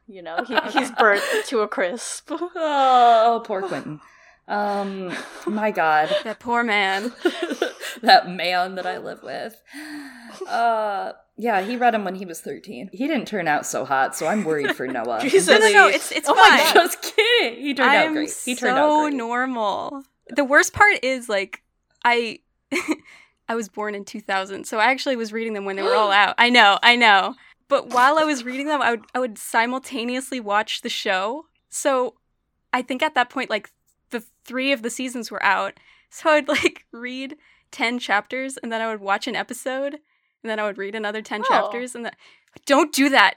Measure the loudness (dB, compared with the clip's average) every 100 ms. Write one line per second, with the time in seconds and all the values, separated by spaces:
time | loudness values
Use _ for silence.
0 | _ -18 -8 -6 -2 -2 0 -4 -4 2
1 | 2 2 0 -4 -2 -2 -2 -2 -4 -4
2 | -10 -12 -10 -10 -8 -4 -2 2 4 6
3 | 8 6 4 2 -2 -6 -4 -8 -10 -14
4 | -16 _ _ _ -8 -4 -2 -4 -4 -8
5 | -10 -10 -14 -10 -6 -2 -2 0 2 4
6 | 2 0 -4 -10 -2 -2 2 2 2 0
7 | -4 -2 -2 -2 -8 -4 -6 -6 -14 -4
8 | 6 6 6 -4 -2 -2 -2 -4 -8 -8
9 | -10 -14 -12 -10 -12 -14 _ -18 -14 -14
10 | -16 -18 -20 -16 -8 -2 0 0 -2 -4
11 | -8 -12 _ -6 -2 0 -2 0 2 2
12 | -4 -8 -10 -14 -12 -14 -14 -16 -16 -6
13 | -2 -2 -4 -4 -2 -2 -2 -6 -2 0
14 | 0 -2 -2 -2 -2 -2 -2 -4 -6 -6
15 | -4 -4 2 2 6 6 6 6 6 4
16 | -2 -6 0 6 8 8 6 4 4 -2
17 | -6 0 4 4 2 -4 -6 0 4 4
18 | 2 0 -4 -6 -8 -4 0 2 4 2
19 | 0 -2 -4 -4 -4 -2 -2 -4 -6 -12
20 | -16 _ _ -2 4 4 4 4 4 4
21 | -2 -4 -4 -4 -4 -10 _ _ _ _
22 | 0 2 0 -6 _ _ _ -8 -4 -6
23 | -8 -20 _ _ -8 -6 -6 -6 -6 -6
24 | -10 -14 -4 -4 -4 -10 -6 2 2 2
25 | -2 -4 -4 -6 -6 -6 -6 -4 0 2
26 | 4 4 4 2 2 6 6 8 6 6
27 | 8 6 4 -6 _ _ _ -2 0 2
28 | 4 4 2 -2 -6 -8 -4 0 0 -2
29 | -6 -6 -6 -8 -4 -2 0 -4 -8 -8
30 | -6 -6 -6 -10 -2 -2 -2 -6 -8 -6
31 | -2 -2 -2 -8 -12 _ _ -4 0 0
32 | -2 -6 _ _ _ _ _ -4 -4 -4
33 | -2 0 -2 -4 -4 -6 -6 _ _ _
34 | _ -12 -12 _ -10 -4 -2 -2 -4 -8
35 | -8 -8 -10 -2 0 0 -2 -8 _ _
36 | _ -4 2 2 2 0 0 -4 _ -14
37 | -12 -10 -12 -14 _ _ _ -4 -4 -4
38 | 0 -2 0 -6 -8 -8 -8 -4 -4 -6
39 | -4 -4 -2 -6 -8 -8 -8 -6 -6 -8
40 | _ _ _ _ -8 -4 -4 -4 -8 -6
41 | -6 -6 -8 -6 0 2 0 -6 -10 -10
42 | -12 -14 _ _ _ -20 2 2 2 2
43 | 4 6 4